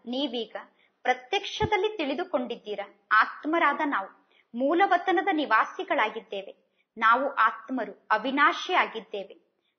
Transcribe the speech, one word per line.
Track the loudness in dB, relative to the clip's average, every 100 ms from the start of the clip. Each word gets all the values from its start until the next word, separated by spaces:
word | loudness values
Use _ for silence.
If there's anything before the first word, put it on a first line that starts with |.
| -8
ನೀವೀಗ | -4 -4 -4 -8 -10 -16 _ _ _
ಪ್ರತ್ಯಕ್ಷದಲ್ಲಿ | -2 -2 0 -4 -4 -4 0 2 0 -2
ತಿಳಿದುಕೊಂಡಿದ್ದೀರಾ, | -4 -4 -4 -4 -4 -8 -8 -8 -10 _ 2
ಆತ್ಮರಾದ | 4 4 0 -2 2 2 2 -2
ನಾವು | -2 -6 -14 _ _ _ -2
ಮೂಲವತನದ | 0 2 4 2 2 0 0
ನಿವಾಸಿಗಳಾಗಿದ್ದೇವೆ. | -2 2 2 0 -4 -4 0 -2 -4 -10 -12 -12 -18 _ _ _ 0
ನಾವು | 4 4 2
ಆತ್ಮರು | 2 0 0 -8 -6 -6 -8 -2
ಅವಿನಾಶಿಯಾಗಿದ್ದೇವೆ. | 0 0 2 2 2 0 0 0 -2 -10 -10 -12 -16 _ _ _